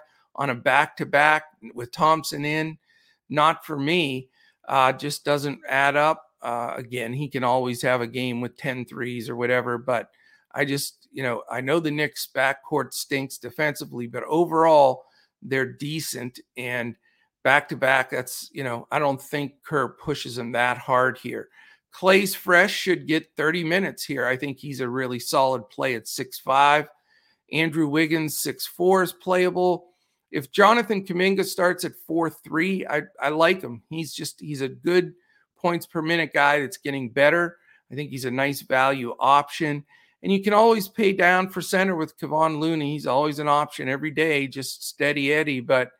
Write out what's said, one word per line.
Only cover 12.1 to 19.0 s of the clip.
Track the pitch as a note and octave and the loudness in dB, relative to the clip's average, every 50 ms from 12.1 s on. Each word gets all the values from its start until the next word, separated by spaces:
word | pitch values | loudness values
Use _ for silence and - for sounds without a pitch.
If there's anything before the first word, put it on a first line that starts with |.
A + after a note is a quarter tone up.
| - - - - _ | -4 -10 -12 -6 _
backcourt | C3+ C3 C3+ C#3 - - - D3+ C#3 B2+ A#2+ | 0 0 0 -2 -4 -6 -4 -2 -2 -2 -4
stinks | - - - - C#3+ C3+ C3+ C3+ - - | -8 -10 -6 -4 -4 -4 -4 -6 -10 -14
defensively, | - A#2+ - - D#3 D3+ C#3+ - D3 C#3+ C3+ B2 A#2+ | -14 -12 -4 -2 -2 -2 -2 -6 -10 -10 -10 -10 -10
but | A#2 A#2+ B2 - | -8 -8 -10 -4
overall | - D3+ E3 F3 D#3+ D#3+ D#3+ D#3+ E3 D#3 D3 C#3 C3 B2+ - - _ _ _ _ _ _ _ | 0 0 2 2 2 2 4 6 6 8 8 8 6 4 0 -8 _ _ _ _ _ _ _
they're | - B2 C3+ C3+ C3 B2 | -8 -4 -2 -2 -2 -4
decent, | B2 - D3 C#3+ D#3 D#3+ C3+ - - B2+ B2 B2 - - - _ _ | -6 -10 -10 -8 -6 -6 -8 -8 -8 -8 -10 -10 -12 -16 -20 _ _
and | B2 B2 B2 B2 B2 A#2 A#2 A2+ - _ _ _ _ _ _ _ _ | -10 -8 -6 -6 -6 -6 -8 -10 -14 _ _ _ _ _ _ _ _
back-to-back, | - C3+ C#3 D3 C#3+ - D#3+ B2+ C3+ C3 C3+ C3 B2+ - | 2 4 4 4 2 0 -4 -2 2 2 2 2 0 -2
that's, | C3 B2+ B2 - - - - - | -6 -6 -6 -8 -12 -14 -14 -14
you | - C#3 C3+ | -10 -8 -6
know, | B2+ A#2 A#2+ - _ | -6 -6 -8 -6 _
I | - | -2
don't | D3 | 0